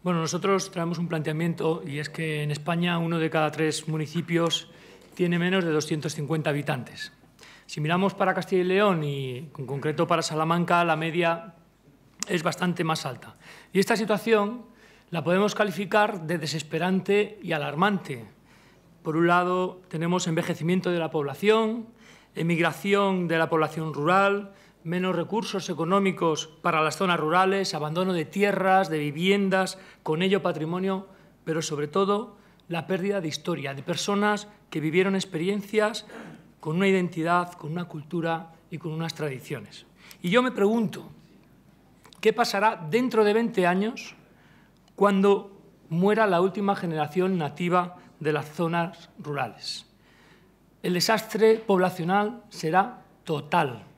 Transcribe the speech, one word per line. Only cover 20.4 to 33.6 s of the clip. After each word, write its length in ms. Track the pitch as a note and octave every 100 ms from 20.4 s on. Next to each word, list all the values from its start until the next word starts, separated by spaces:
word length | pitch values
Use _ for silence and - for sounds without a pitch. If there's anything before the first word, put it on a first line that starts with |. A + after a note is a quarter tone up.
| E3 E3 D#3+ F#3 F#3
de 80 | F3
la 100 | D#3+
población, 800 | D#3 C#3 C3 G3+ A3 A3 A#3 A3 - - - _ -
emigración 920 | E3 E3 E3 D3 G3+ G3+ G3 F#3 E3+
de 120 | E3
la 100 | D#3+
población 440 | E3 D3+ E3 D#3+
rural, 600 | C#3 D3+ F#3+ G3 G3+ G3+ - - _
menos 320 | E3 F3+ F#3 E3+
recursos 520 | E3 G#3+ F#3+ G3 F#3
económicos 800 | D3 D#3+ G3 G3 D#3 E3+ D3+ - -
para 180 | F3 D#3+
las 160 | D#3 D3
zonas 220 | F#3+ E3+
rurales, 560 | D3+ F3+ F#3+ G3 F#3
abandono 380 | D#3+ D3+ D#3+ F#3
de 120 | F3
tierras, 640 | D#3 G3 G3+ F#3+ F#3+ F#3+ F#3
de 120 | D#3
viviendas, 800 | D3 D3 F#3 G3+ G3 F#3+ F3+ - - -
con 180 | - D#3
ello 200 | F#3+ G3
patrimonio, 680 | F3+ D#3+ D#3 F3+ F#3+ F#3+ G3 - - _
pero 180 | - D#3+
sobre 280 | D3+ D3 D3
todo 480 | F#3+ G3 G#3 A#3 - - _ -
la 180 | E3 -
pérdida 340 | F#3 G3 G3+
de 60 | D#3+
historia, 480 | - - E3